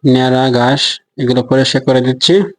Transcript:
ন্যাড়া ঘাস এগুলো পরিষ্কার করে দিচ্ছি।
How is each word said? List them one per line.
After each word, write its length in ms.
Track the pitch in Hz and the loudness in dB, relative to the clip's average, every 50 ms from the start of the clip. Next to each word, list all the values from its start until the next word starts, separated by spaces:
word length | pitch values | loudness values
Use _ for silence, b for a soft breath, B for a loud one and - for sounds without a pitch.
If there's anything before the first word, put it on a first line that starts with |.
| - 143 127 | 2 2 2
ন্যাড়া 320 | 127 127 131 127 127 131 135 123 120 | 2 2 2 2 2 0 0 0 0
ঘাস 220 | 120 123 139 143 - - - - _ _ _ - | 0 0 0 -2 -2 -6 -8 -10 _ _ _ -8
এগুলো 200 | 143 123 127 127 120 - | -4 -2 -2 -2 0 0
পরিষ্কার 320 | 131 131 135 127 - 135 127 | 0 0 0 0 -2 -4 -2
করে 140 | - 131 127 127 | 0 0 0 2
দিচ্ছি। 280 | 127 127 127 - - 170 196 202 - - | 0 -2 -2 0 2 2 2 0 -2 -8